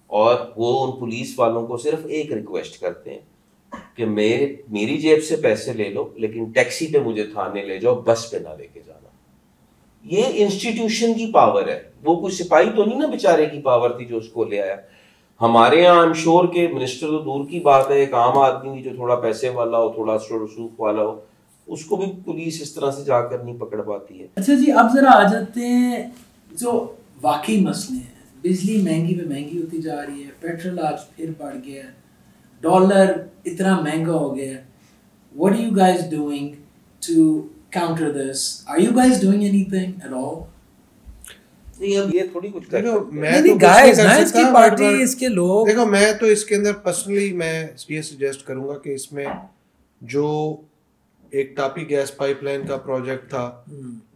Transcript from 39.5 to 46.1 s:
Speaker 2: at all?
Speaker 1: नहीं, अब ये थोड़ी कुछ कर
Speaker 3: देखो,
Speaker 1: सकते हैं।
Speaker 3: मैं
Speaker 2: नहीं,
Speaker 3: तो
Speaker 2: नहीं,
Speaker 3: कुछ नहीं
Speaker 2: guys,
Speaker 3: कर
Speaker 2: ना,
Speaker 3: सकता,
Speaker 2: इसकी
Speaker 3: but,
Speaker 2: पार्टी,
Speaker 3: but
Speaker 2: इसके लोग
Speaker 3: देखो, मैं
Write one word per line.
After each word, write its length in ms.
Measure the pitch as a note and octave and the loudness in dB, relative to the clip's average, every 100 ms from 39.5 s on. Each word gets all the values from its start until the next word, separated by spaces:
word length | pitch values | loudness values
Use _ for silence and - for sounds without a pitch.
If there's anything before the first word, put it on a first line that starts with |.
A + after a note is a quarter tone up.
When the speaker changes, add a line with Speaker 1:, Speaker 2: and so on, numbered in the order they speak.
| G3 F#3+ F#3+ F#3 | 0 0 -2 -4
Speaker 2:
at 200 | - C3 | -8 -12
all? 300 | B2+ D3 E3 - _ _ _ _ _ - - - - _ _ - - | -10 -8 -10 -16 _ _ _ _ _ -20 -20 -20 -20 _ _ -20 -8
Speaker 1:
नहीं, 180 | G3 G3 | -2 -2
अब 160 | G3 | 0
ये 180 | F3 F3+ | -2 -2
थोड़ी 140 | E3+ G3+ | -8 -10
कुछ 180 | F#3+ - | -12 -6
कर 160 | G#3+ | -4
Speaker 3:
देखो, 160 | A#3 G#3+ | -2 -2
Speaker 1:
सकते 180 | E3 D3+ | -4 -6
हैं। 60 | |
Speaker 3:
मैं 80 | D3+ | 0
Speaker 2:
नहीं, 100 | A3 | 4
Speaker 3:
तो 60 | D4+ | 6
Speaker 2:
नहीं, 120 | F3+ | 8
Speaker 3:
कुछ 100 | F3 | 8
नहीं 140 | G#3 | 10
Speaker 2:
guys, 140 | C4 G#3+ | 10 8
Speaker 3:
कर 80 | |
Speaker 2:
ना, 60 | G3 | 6
Speaker 3:
सकता, 120 | C#4 | 6
Speaker 2:
इसकी 160 | D#4+ A#3 | 4 4
Speaker 3:
but, 160 | C4 | 6
Speaker 2:
पार्टी, 280 | B3 A3+ G3 | 8 8 6
Speaker 3:
but 180 | G3+ C4+ | 4 4
Speaker 2:
इसके 280 | B3+ - B3+ | 2 0 -2
लोग 400 | F#3 F3 G3+ A3 | 0 2 2 2
Speaker 3:
देखो, 180 | A3 A3+ | 2 2
मैं 320 | G3 G#3+ | 4 2